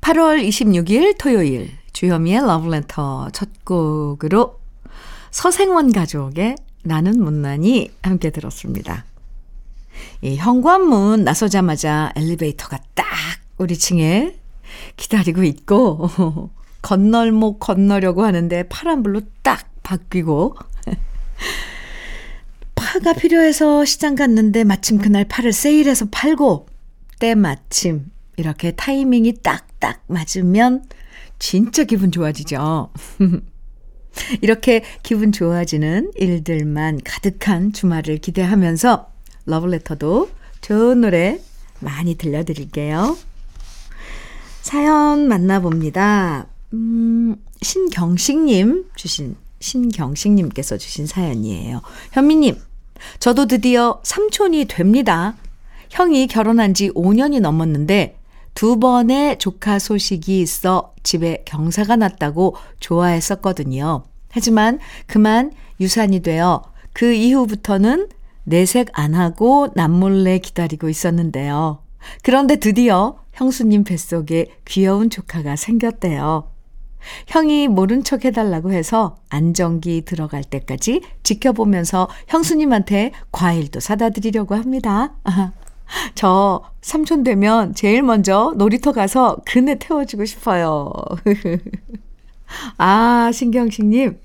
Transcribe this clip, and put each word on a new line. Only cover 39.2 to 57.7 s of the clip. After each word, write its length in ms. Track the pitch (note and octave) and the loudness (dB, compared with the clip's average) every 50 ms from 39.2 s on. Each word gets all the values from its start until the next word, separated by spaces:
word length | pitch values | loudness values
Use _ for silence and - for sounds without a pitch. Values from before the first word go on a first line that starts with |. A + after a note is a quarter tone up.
| - - - - - - | -20 -20 -20 -18 -6 -4
러브레터도 840 | D#3 D#3+ E3 F3+ F3+ D#3+ E3 - D#3+ C#3+ D3 D3+ F3 A#3 F4 G#4 - - - - - - | -4 -2 -2 -2 -4 -4 -6 -8 -8 -6 -2 0 0 0 0 -2 -6 -18 -20 -20 -20 -20
좋은 400 | - - G#3 G#3+ A3+ A#3+ B3+ B3 | -6 -2 0 2 4 4 4 4
노래 380 | A#3 G#3+ F3 E3+ E3+ F#3+ B3+ F#4 - - - - - - - - | 4 4 2 2 2 0 -2 -4 -8 -16 -20 -20 -20 -20 -18 -12
많이 360 | - C#3+ C#3 C#3 E3+ F3 E3 | -12 -10 -8 -4 -4 -4 -4
들려드릴게요. 1040 | E3 - D#3+ C#3+ D3+ E3 D#3+ D#3+ D3+ C#3+ C3+ - D3+ D3 D3 D3+ D#3 F#3+ B3+ E4 F4 - - - - - - - - - - - - - - - - - - - - - - - - - - - - | -4 -4 -4 -4 -4 -4 -6 -6 -8 -8 -10 -8 -6 -6 -4 -2 -2 -2 -2 -2 -4 -8 -18 -16 -16 -16 -16 -16 -16 -18 -18 -16 -18 -18 -18 -16 -18 -16 -16 -16 -16 -16 -16 -18 -18 -18 -18 -18 -14
사연 680 | - - - D4 D4 D4+ D#4 D4+ D4 D4 D4 D4 D4 C#4 | -14 -6 -4 0 2 4 4 4 4 4 2 2 2 2
만나봅니다. 1200 | A#3 F#3+ F3 F#3+ F#3+ G3 F3+ F3 D#3+ E3 D#3+ D#3 - F#3 G3 G#3 G#3 G#3 F#3+ F3 D#3 C3+ - - - - - - - | 2 2 2 2 2 2 0 0 0 0 -2 -2 -2 0 2 2 2 2 2 0 -2 -6 -8 -12 -16 -20 -16 -10 -8
음, 600 | A3+ A3+ A3+ A#3 A#3 A3+ A3+ A3+ A#3 A#3 A3+ G#3+ G#3 - - - - | -6 -4 -2 0 0 0 2 2 2 2 0 -2 -4 -8 -20 -16 -10
신경식님 1200 | - - - F#4+ F#4+ F4+ - - F3 E3+ F3 F3+ - - C#4 D#4 D#4+ D4 A#3+ F#3 F#3+ G#3+ C#4+ F#4 F#4 - - | -8 -6 -2 -2 -2 -2 -2 -2 0 0 0 0 0 0 0 2 4 4 4 4 4 4 2 0 -2 -6 -16
주신, 400 | - - E3 - - D3 B2+ - - - - - - | -16 -10 -8 -8 -8 -8 -10 -12 -14 -16 -20 -20 -14
신경식님께서 1160 | - - - B3+ B3 A#3+ G#3+ - D#3+ C3 C#3+ D3+ - G#3 G#3 G3+ F3+ D3+ - - C3+ - C3 G2+ | -12 -6 -4 -2 -2 -2 -2 -2 -4 -4 -4 -2 2 4 4 4 4 2 -4 -6 -6 -6 -6 -8
주신 300 | - - - - D3 D3+ | -8 -10 -8 -8 -8 -6
사연이에요. 760 | D3 F#3 F#3 D#3+ C3 A2+ G#2+ A2 G2+ E2 - A2+ B2 B2 - - - - - - | -4 -4 -4 -2 -2 -4 -4 -4 -6 -6 -8 -8 -10 -10 -12 -14 -20 -20 -20 -4
현미님, 460 | - C4 C4+ D4 D#4 D#4 D4+ B3+ - - - - - - - - - - - - - - | 0 2 4 4 4 6 4 2 2 -2 -10 -18 -20 -20 -20 -20 -20 -20 -20 -20 -14 -2
저도 280 | - A#3+ A#3+ A3 C#4+ A3 | 2 2 4 4 2 2
드디어 540 | B3+ B3 G#3 B3+ B3 A#3+ A#3+ A#3+ - - - | 2 2 2 4 4 4 4 2 0 -2 -6
삼촌이 600 | - - - G#4 G#4+ G#4 - G#4 F#4+ E4 D#4 C#4+ | -8 -2 -2 -2 -2 0 0 2 2 2 0 0
됩니다. 720 | G3+ - - E3+ F#3 G#3+ C4 C4+ G#3+ F3+ E3 F3 G3+ A3 - - - - - - - - - - - | -2 -2 0 2 4 4 4 4 2 0 0 0 -4 -6 -10 -16 -18 -18 -18 -20 -20 -20 -20 -20 -16
형이 380 | - - F4+ F4+ D#4+ C4+ C4 B3+ | -2 0 2 4 4 4 2 2
결혼한 460 | - A3+ A3 G#3+ A#3 A#3 A3+ G3+ F#3+ | 2 0 2 4 4 4 4 4 2
지 180 | F3+ G3+ G3 - | 2 0 -2 -2
오 200 | - E3+ F#3 G3+ | 0 2 4 4
년이 260 | A3+ C4 D4 C#4+ C4+ | 4 4 2 2 2
넘었는데 800 | G#3 D#3 D3+ D#3+ E3 E3 | 2 2 2 2 0 0